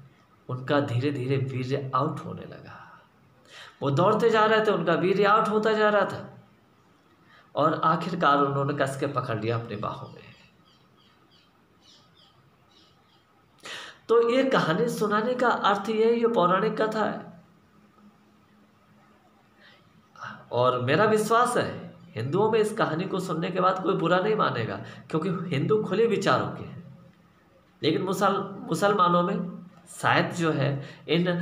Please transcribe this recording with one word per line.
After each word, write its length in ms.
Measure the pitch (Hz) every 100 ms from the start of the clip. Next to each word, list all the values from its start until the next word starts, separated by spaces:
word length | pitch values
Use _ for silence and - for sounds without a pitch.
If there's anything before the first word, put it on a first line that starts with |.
| - _ _ _ -
उनका 300 | 127 131 143
धीरे-धीरे 580 | - 120 147 127 127 139
वीर्य 540 | - 123 123 135 - 131
आउट 240 | 156 -
होने 220 | - -
लगा। 600 | - - - - - - _ _ _ _ - - - -
वो 100 | 135
दौड़ते 380 | 139 185 214 233
जा 160 | 220 214
रहे 200 | 220 214
थे, 60 |
उनका 220 | 185 170
वीर्य 300 | 165 180 196
आउट 240 | 202 214 214
होता 260 | 214 220
जा 160 | 208 214
रहा 160 | 208 190
था 240 | - - - - _ _ _ _ _ _ _ _ - _ 127
और 260 | 156 151
आखिरकार 540 | 165 170 175 170 156 143
उन्होंने 360 | 139 139 139
कस 260 | 143 135 -
के 80 | 139
पकड़ 320 | 131 120 107
लिया 200 | 110 117
अपनी 160 | - 101
बाहों 320 | 98 - -
में। 140 | - - - _ _ _ _ _ _ _ _ _ _ _ _ _ _ _ - _ _ _ _ _ _ _ _ _ _ _ _ _ _ _ _ - - - - -
तो 200 | 226 233
ये 140 | 262
कहानी 460 | 262 196 156 175 240
सुनाने 440 | - 214 208 240
का 160 | 247 240
अर्थ 400 | 190 190 202 214
ये 160 | 220 226
है, 140 | 233
ये 80 | 233
पौराणिक 540 | 190 175 190 214 214
कथा 240 | 214 214 208
है। 280 | - - - - _ _ _ _ _ - _ _ _ _ _ _ _ _ _ _ _ _ _ _ _ - - _ _ _ - - - -
और 300 | 120 127 123
मेरा 240 | 117 160 214
विश्वास 520 | 214 214 226 240 196
है 360 | 98 - - - - -
हिंदुओं 360 | 123 175 214
में 80 | 220
इस 140 | 214
कहानी 300 | 208 156 160
को 160 | 190 190
सुनने 320 | - 160 180
के 80 | 180
बाद 240 | 180 190
कोई 100 | 185
बुरा 260 | 170 165 180
नहीं 160 | 208 220
मानेगा, 460 | 143 123 107 98 - - -
क्योंकि 460 | 160 160 - - 135
हिंदू 280 | - 214
खुले 220 | - 190 226
विचारों 420 | 196 170 123 -
के 160 | -
हैं। 440 | - - - - - _ _ _ _ _ _ _
लेकिन 180 | 139 160
मुसल-, 680 | 185 180 202 196 - - -
मुसलमानों 560 | 165 202 202 175 175
में 300 | 180 208 - - - - -
शायद 420 | - - 139 175
जो 200 | - 165
है 380 | 139 135 135 - - -
इन, 200 | 165 180 175